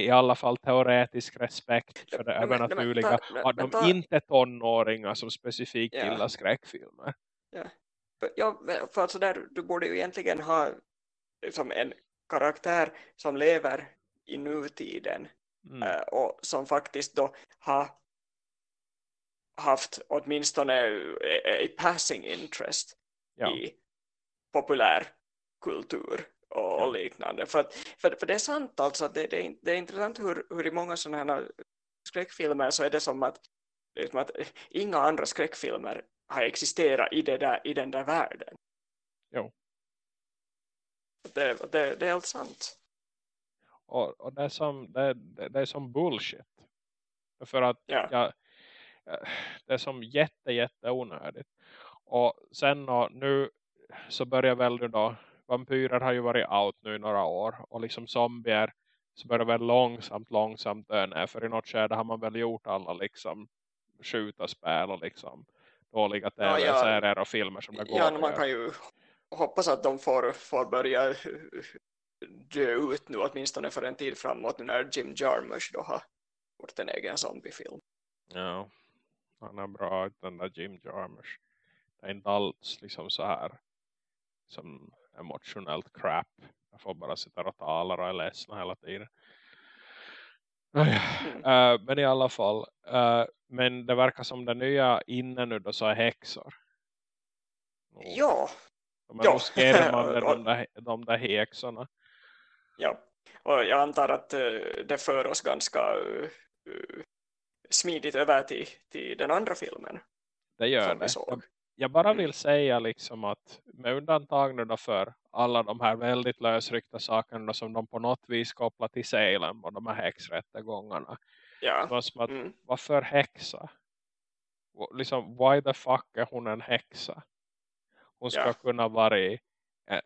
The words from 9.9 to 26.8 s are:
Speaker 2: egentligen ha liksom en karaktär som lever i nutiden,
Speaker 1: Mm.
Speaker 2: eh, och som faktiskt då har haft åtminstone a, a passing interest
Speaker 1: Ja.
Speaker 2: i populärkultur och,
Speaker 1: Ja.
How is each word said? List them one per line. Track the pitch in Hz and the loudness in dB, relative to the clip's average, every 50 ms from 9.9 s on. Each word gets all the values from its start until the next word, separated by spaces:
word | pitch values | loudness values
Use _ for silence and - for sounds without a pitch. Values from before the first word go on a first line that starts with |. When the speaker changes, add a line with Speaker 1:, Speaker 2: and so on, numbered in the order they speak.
| 175 | 0
Speaker 2:
egentligen | 180 175 180 180 196 185 180 170 156 | -2 -2 -2 -4 -4 -2 0 -2 0
ha | 151 160 165 160 147 - - - _ _ _ _ _ _ _ _ _ _ _ _ | 0 2 2 2 2 0 -2 -8 _ _ _ _ _ _ _ _ _ _ _ _
liksom | - - - 160 135 117 | -12 -8 -4 -4 -4 -2
en | - 107 127 131 - - _ _ _ _ _ - | -2 -2 -2 -4 -6 -12 _ _ _ _ _ -4
karaktär | 165 135 139 151 151 - - 175 175 170 156 156 - - - - _ | -2 0 2 0 0 -2 -2 0 2 2 2 0 -2 -10 -20 -20 _
som | - - 151 139 | -6 -4 -4 -2
lever | 139 147 160 165 156 143 131 - 156 147 - _ _ _ _ _ _ _ | 4 4 6 6 4 2 0 -2 -4 -6 -12 _ _ _ _ _ _ _
i | - 139 | -12 -10
nutiden, | 143 143 147 151 151 139 151 - - - - - - - - - - - - - _ _ _ _ _ _ - | -8 -6 -6 -6 -6 -6 -8 -10 -12 -10 -10 -10 -6 -6 -6 -6 -6 -8 -14 -20 _ _ _ _ _ _ -16
Speaker 1:
Mm. | 135 127 - | -8 -4 -2
Speaker 2:
eh, | 92 85 76 | -2 -2 -2
och | - - - 127 127 - - - | -4 -2 0 0 0 0 -2 -6
som | - - - 131 139 | -8 -6 -4 -4 0
faktiskt | - 147 147 - - - 139 143 - - | 0 0 0 0 -2 -6 -8 -8 -4 0
då | 147 135 135 - - - _ _ _ | 0 0 0 -2 -10 -20 _ _ _
har | - 151 139 139 139 - - _ _ _ _ _ _ _ _ _ _ _ _ _ _ _ _ _ _ _ _ _ _ _ _ _ _ _ _ _ _ _ _ | -2 0 2 2 0 -2 -6 _ _ _ _ _ _ _ _ _ _ _ _ _ _ _ _ _ _ _ _ _ _ _ _ _ _ _ _ _ _ _ _
haft | - - 143 135 131 - - - - - - | -2 2 2 2 2 2 -6 -10 -14 -6 -4
åtminstone | 147 147 - 143 147 147 147 143 - 151 139 135 131 123 120 110 107 98 71 78 - - | -4 -2 -2 -2 -2 0 0 0 0 0 2 4 4 4 4 2 0 -2 -4 -6 -6 -4
a, | - 73 82 - - - 104 - - | 0 2 2 2 2 2 2 2 0
a | 330 - | -2 -2
passing | - 175 175 175 160 - - - 95 - | 0 0 0 0 2 -2 -2 -4 -4 -6
interest | - 87 - - 80 - - - - - - - - - _ _ _ _ _ _ _ _ | -8 -8 -8 -8 -10 -8 -8 -6 -4 -4 -6 -6 -8 -14 _ _ _ _ _ _ _ _
Speaker 1:
Ja. | - 110 - | -4 -2 -2
Speaker 2:
i | - 62 - - - _ _ _ _ _ _ _ _ _ _ _ _ _ _ _ - | -2 -4 -6 -10 -12 _ _ _ _ _ _ _ _ _ _ _ _ _ _ _ -2
populärkultur | 147 139 - 143 127 110 90 78 92 - - - _ _ _ _ _ _ _ _ _ - - - - 170 - - - - - - - - - _ _ _ _ | -2 0 2 2 4 6 6 6 4 0 -4 -10 _ _ _ _ _ _ _ _ _ -8 -6 -6 -6 -6 -8 -8 -8 -6 -6 -8 -8 -8 -12 _ _ _ _
och, | - - | -6 -4
Speaker 1:
Ja. | 101 92 90 - | -2 0 0 2